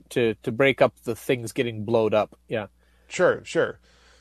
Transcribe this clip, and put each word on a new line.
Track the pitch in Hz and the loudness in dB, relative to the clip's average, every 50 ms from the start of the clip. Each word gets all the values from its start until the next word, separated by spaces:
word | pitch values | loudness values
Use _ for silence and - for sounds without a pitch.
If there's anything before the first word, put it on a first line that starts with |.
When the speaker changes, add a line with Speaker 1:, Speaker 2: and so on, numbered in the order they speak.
| _ _ | _ _
Speaker 1:
to, | - 139 120 113 107 - - | -2 0 0 0 0 -2 -6
to | 135 110 | -6 -2
break | 117 139 135 127 - 139 | 2 2 2 4 4 2
up | 123 - _ _ | 2 2 _ _
the | 123 113 | -8 -8
things | - - - 139 123 113 107 - | -6 -4 -4 -4 -4 -4 -6 -6
getting | - 123 120 110 107 104 | -4 -4 -4 -6 -8 -4
blowed | 110 117 113 110 107 107 | -2 0 2 2 2 2
up. | 107 98 - - _ _ _ | 2 0 0 -6 _ _ _
Yeah. | 120 110 101 - _ _ _ _ _ _ _ _ | -8 -8 -8 -8 _ _ _ _ _ _ _ _
Speaker 2:
Sure, | - - 180 151 107 - - | -2 2 2 2 2 0 -4
sure. | - - 170 - - - - _ _ _ _ _ _ _ _ | -4 -2 -2 -2 -2 -4 -10 _ _ _ _ _ _ _ _